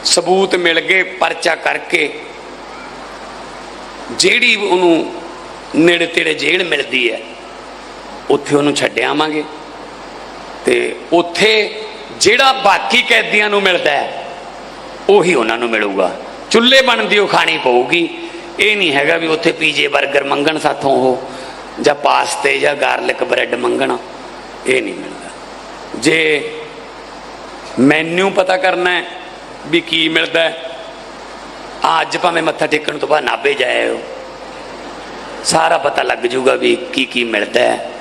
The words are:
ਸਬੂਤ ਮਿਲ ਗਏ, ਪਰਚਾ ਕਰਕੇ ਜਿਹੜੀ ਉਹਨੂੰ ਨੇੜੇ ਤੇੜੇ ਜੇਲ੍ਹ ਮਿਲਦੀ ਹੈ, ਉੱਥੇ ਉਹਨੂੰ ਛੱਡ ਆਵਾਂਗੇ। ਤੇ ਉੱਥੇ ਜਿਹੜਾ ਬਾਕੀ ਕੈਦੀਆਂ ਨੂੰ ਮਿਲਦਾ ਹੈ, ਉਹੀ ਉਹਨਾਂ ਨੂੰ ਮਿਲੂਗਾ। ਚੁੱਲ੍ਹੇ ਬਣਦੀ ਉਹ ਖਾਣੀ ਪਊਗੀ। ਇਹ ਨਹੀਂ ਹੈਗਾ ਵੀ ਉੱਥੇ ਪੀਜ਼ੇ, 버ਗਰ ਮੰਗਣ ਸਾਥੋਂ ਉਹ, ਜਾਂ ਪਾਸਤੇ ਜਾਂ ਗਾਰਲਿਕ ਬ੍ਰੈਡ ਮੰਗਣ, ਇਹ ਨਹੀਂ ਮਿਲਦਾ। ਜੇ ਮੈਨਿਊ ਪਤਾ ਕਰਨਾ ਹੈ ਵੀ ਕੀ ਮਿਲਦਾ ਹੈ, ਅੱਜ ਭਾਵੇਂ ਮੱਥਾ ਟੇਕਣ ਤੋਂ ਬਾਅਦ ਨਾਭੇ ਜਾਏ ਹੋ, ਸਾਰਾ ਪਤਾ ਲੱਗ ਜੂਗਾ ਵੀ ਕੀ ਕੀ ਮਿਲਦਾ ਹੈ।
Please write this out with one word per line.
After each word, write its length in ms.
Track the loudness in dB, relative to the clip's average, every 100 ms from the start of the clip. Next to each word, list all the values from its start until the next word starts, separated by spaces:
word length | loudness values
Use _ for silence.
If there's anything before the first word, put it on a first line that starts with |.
| 2
ਸਬੂਤ 500 | 0 2 2 2 2
ਮਿਲ 240 | 2 2
ਗਏ, 240 | 2 2
ਪਰਚਾ 520 | 2 0 -2 0 0 0
ਕਰਕੇ 540 | -2 -4 -2 0 0 -4 -14 -14 -16 -16 -16 -16 -14 -14 -14 -14 -14 -14 -14 -14 -14 -14 -14 -14 -12 2
ਜਿਹੜੀ 360 | 2 4 2 2
ਉਹਨੂੰ 500 | 2 4 4 4 2 -8 -12 -14 -14 -14 -4 4
ਨੇੜੇ 300 | 4 4 2
ਤੇੜੇ 280 | 0 0
ਜੇਲ੍ਹ 320 | 0 2 2 2
ਮਿਲਦੀ 440 | 0 0 0 0
ਹੈ, 80 | -2 -10 -16 -16 -16 -16 -16 -16 -16 -16 -16 0
ਉੱਥੇ 260 | 0 2 2
ਉਹਨੂੰ 180 | 2 0
ਛੱਡ 240 | -2 0
ਆਵਾਂਗੇ। 440 | 0 0 0 -2 -6 -12 -14 -16 -16 -16 -16 -16 -16 -16 -16 -4 0
ਤੇ 300 | 2 0 -6 2
ਉੱਥੇ 380 | 2 2 2 4 4 0 -4 -12 -12 -14 2
ਜਿਹੜਾ 340 | 4 6 4 4
ਬਾਕੀ 380 | 4 4 2 0
ਕੈਦੀਆਂ 480 | 4 2 4 2 2
ਨੂੰ 120 | 4
ਮਿਲਦਾ 300 | 4 4 2
ਹੈ, 320 | 2 -2 -6 -10 -12 -14 -14 -16 -16 -14 -6 4
ਉਹੀ 240 | 6 6
ਉਹਨਾਂ 240 | 2 2 0
ਨੂੰ 120 | 0
ਮਿਲੂਗਾ। 400 | 0 0 0 0 -2 -12 -14 2
ਚੁੱਲ੍ਹੇ 320 | 4 6 6
ਬਣਦੀ 360 | 6 2 2 2
ਉਹ 100 | 4
ਖਾਣੀ 300 | 4 2 2
ਪਊਗੀ। 500 | 4 4 4 0 0 -4 -10 -12 -12 0
ਇਹ 160 | 2 2
ਨਹੀਂ 160 | 2
ਹੈਗਾ 220 | 2 2 2
ਵੀ 100 | 2
ਉੱਥੇ 240 | 2 0
ਪੀਜ਼ੇ, 360 | 2 0 2 2
버ਗਰ 360 | 2 2 0
ਮੰਗਣ 340 | 0 0 0 2
ਸਾਥੋਂ 320 | 0 0 2
ਉਹ, 300 | 4 2 0 -4 -10 -12 -12 -14 0
ਜਾਂ 120 | 2 4
ਪਾਸਤੇ 640 | 4 4 2 0 0 2
ਜਾਂ 140 | 2 2
ਗਾਰਲਿਕ 480 | 0 2 0 0
ਬ੍ਰੈਡ 300 | 0 0 0 0
ਮੰਗਣ, 360 | 0 0 0 -2 -6 -14 -14 -16 -16 -6 0
ਇਹ 140 | 0
ਨਹੀਂ 120 | 0
ਮਿਲਦਾ। 1040 | -8 -10 -12 -14 -16 -16 -16 -16 -14 -12 0
ਜੇ 520 | 2 4 2 0 -2 -10 -14 -16 -18 -18 -18 -16 -16 -16 -16 -16 -8 2
ਮੈਨਿਊ 500 | 4 4 2 2 2
ਪਤਾ 260 | 2 2 2
ਕਰਨਾ 340 | 2 2 2
ਹੈ 120 | 2 -2 -12 -14 -16 -16 -14 0
ਵੀ 140 | 0
ਕੀ 260 | 2 0 2
ਮਿਲਦਾ 340 | 2 2 2
ਹੈ, 120 | 2 -2 -10 -12 -14 -14 -16 -16 -16 -16 -16 -16 -14 -2 2
ਅੱਜ 260 | 2 2 0
ਭਾਵੇਂ 240 | 2 2
ਮੱਥਾ 240 | 0 0 0
ਟੇਕਣ 300 | 0 -2 -4
ਤੋਂ 100 | 2
ਬਾਅਦ 160 | 2
ਨਾਭੇ 300 | 2 0 0
ਜਾਏ 340 | 2 0 2 0
ਹੋ, 100 | -2 -6 -12 -12 -14 -14 -14 -14 -14 -14 -14 -14 -14 -12 -8
ਸਾਰਾ 340 | 0 2 4 2
ਪਤਾ 260 | 2 0
ਲੱਗ 220 | 0 0 0
ਜੂਗਾ 300 | 2 2 4
ਵੀ 200 | 2 2 0
ਕੀ 120 | -2 -2
ਕੀ 180 | -2 0
ਮਿਲਦਾ 360 | 0 0 2
ਹੈ। 300 | 2 2 -4 -10